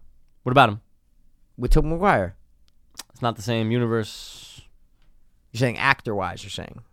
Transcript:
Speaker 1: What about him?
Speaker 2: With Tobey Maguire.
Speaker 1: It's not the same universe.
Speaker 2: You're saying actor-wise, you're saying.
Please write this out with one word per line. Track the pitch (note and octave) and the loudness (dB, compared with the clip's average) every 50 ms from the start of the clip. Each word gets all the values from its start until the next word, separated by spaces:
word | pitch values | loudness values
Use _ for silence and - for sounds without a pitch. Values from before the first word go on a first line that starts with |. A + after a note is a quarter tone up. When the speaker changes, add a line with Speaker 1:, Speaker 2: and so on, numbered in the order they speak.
| - - - - - _ _ _ - | -10 -20 -20 -20 -20 _ _ _ -4
Speaker 1:
What | B2+ | 2
about | B2+ C#3 C3+ A2+ | 4 6 6 4
him? | G#2 A2+ - _ _ _ _ _ _ _ _ - _ _ _ _ _ - | 4 -2 -10 _ _ _ _ _ _ _ _ -20 _ _ _ _ _ -6
Speaker 2:
With | B2 A#2 | 0 4
Tobey | - D#3 D3 D3+ | 4 4 4 2
Maguire. | D#3+ E3+ F#3 G#3 E3 A#2 F#2+ F2 F#2 - - _ _ _ _ _ _ _ _ _ _ - - _ | 0 0 2 4 4 4 2 -2 -6 -12 -20 _ _ _ _ _ _ _ _ _ _ -20 -20 _
Speaker 1:
It's | - - | -10 -4
not | - A#2 G#2+ | -4 -4 -4
the | - | -4
same | G#2 A#2 A#2+ A2+ A2 A2 | -4 -2 -2 0 0 0
universe. | A#2 B2 A#2+ A2+ A2+ A2+ G#2+ G#2 - - - - - - - - - - - - - - - _ _ _ - _ - - - _ _ _ _ _ | 0 0 0 0 0 -2 -4 -4 -10 -16 -18 -18 -18 -20 -20 -20 -20 -20 -20 -20 -20 -20 -20 _ _ _ -20 _ -20 -20 -20 _ _ _ _ _
Speaker 2:
You're | - A2+ | -4 -2
saying | C3 B2 A2 - | -2 -2 0 0
actor-wise, | - C3+ C3+ - - B2 G#2+ G2+ F#2 F2 F2+ G2 - | 2 0 0 0 -2 -6 -6 -4 -4 -6 -8 -10 -14
you're | G2+ | -14
saying. | - - F2 - - - - _ | -12 -12 -14 -14 -16 -20 -20 _